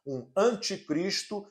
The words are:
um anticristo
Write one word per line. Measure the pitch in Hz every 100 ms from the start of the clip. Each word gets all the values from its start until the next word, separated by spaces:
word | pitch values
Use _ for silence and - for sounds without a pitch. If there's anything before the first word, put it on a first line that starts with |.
| 139
um | 131 127
anticristo | - 226 226 - 196 - 151 190 - - 208 202